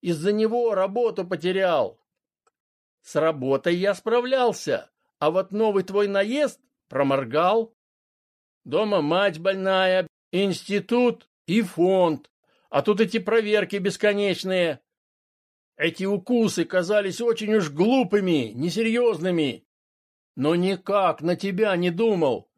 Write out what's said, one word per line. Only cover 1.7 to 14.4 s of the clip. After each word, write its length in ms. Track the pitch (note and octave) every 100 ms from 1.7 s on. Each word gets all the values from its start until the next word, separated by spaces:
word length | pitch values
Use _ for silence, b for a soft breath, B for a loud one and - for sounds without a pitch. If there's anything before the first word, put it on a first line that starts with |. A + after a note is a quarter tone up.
| D#3 G#2 - _ _ _ _ _ _ _ _ _ _
С 120 | -
работой 640 | D#3 D#3+ D3+ C3 C3+ E3+ F3
я 180 | G3+
справлялся, 960 | F#3+ - A#3+ B3 C4 A#3+ - - A2 - _ _ _
а 100 | D3
вот 220 | F3 F#3+
новый 320 | G#3 A3 G3+
твой 240 | F#3 G3 G#3
наезд 520 | G3 G3+ C4 C#4+ - _ _ _
проморгал. 840 | C3+ C#3 C3+ B2+ C#3+ F3 A3+ A3+ _ _ _ _ _ _ _ _ _
Дома 360 | - D3+ G#3+ G3+
мать 380 | D3 F3 G3+ D#3
больная, 720 | F3+ F#3+ F#3+ F#3+ F#3 F#3 F3+ _ _
институт 960 | F3 G3 F3 - G3+ G3 A#3+ B3 A#3 _ _ -
и 160 | G3
фонд. 680 | G#3+ - F3 F#3+ F3 D3+ - _ _ _ _
А 140 | -
тут 180 | - G3+
эти 200 | A3+ A3+
проверки 560 | F3+ A3+ G#3 G#3 G3+ G3
бесконечные. 1040 | F#3+ - G#3+ G3+ G3+ F3